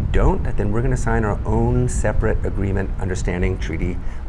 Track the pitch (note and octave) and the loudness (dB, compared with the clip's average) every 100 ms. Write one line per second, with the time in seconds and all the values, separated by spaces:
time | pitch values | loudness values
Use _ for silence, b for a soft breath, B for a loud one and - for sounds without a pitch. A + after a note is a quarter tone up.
0 | - - A#2 F3+ - - G2+ A2 A2 - | 2 2 4 2 0 0 0 2 2 0
1 | A#2 A#2 A2 G2 - A2+ A#2 B2 B2+ - | 0 0 0 -2 0 0 2 2 0 0
2 | G#2+ - A2+ - G2+ G2 G2 G2 F#2+ - | 0 2 2 0 0 -2 0 0 -2 -2
3 | F2+ F#2 - F2+ F#2 F#2 - D#2+ F2+ F2 | -2 -2 -2 0 0 0 -2 -2 -2 -2
4 | B B | B B